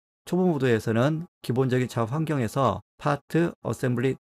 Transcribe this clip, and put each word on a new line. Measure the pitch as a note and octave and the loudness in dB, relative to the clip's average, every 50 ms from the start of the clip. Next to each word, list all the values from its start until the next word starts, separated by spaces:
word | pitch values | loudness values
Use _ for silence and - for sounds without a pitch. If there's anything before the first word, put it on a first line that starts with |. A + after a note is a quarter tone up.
| _ _ _ _ _ | _ _ _ _ _
초보 | - - F3+ F#3 F#3 | -4 -2 0 2 2
모드에서는 | E3 C#3 C3 C3 A#2 A2 - A#2+ A2+ A2+ B2 D3 D#3+ D#3 E3+ - _ _ | 2 2 2 2 2 2 2 0 2 2 2 2 0 -2 -6 -10 _ _
기본적인 | - - B2+ B2 C3 C3 B2 B2+ B2+ A#2 | -6 -2 0 0 2 2 2 0 0 0
작업 | - B2 A#2 G#2+ | -2 -2 -2 -2
환경에서 | B2+ D#3 D#3+ D3+ D#3 C#3 A#2+ G#2 - C#3 C3+ A#2 F#2+ - - _ _ - | -2 -2 -2 -2 -2 -2 -2 -2 0 0 2 2 0 -2 -6 _ _ -6
파트, | - D3+ D3 C#3+ - - - D#3+ E3+ E3+ - - - | -2 -2 -2 -2 -4 -2 0 0 0 0 -2 -6 -6
어셈블리, | - A#2 - - B2+ B2 A#2 B2 C3+ C3 - | -6 -4 -2 -2 -2 0 0 0 -2 -2 -4